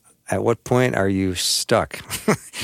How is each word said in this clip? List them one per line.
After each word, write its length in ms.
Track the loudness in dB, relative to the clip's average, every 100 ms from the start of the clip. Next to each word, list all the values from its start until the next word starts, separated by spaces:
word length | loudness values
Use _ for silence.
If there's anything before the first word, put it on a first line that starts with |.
| _ _ -4
at 100 | -2
what 200 | 0 -2
point 320 | 0 2 2 2
are 140 | 0
you 260 | 2 0 -2
stuck? 640 | -2 -2 2 2 2 -6 -10 -2 0
<laughs> 120 | 0 -2 -8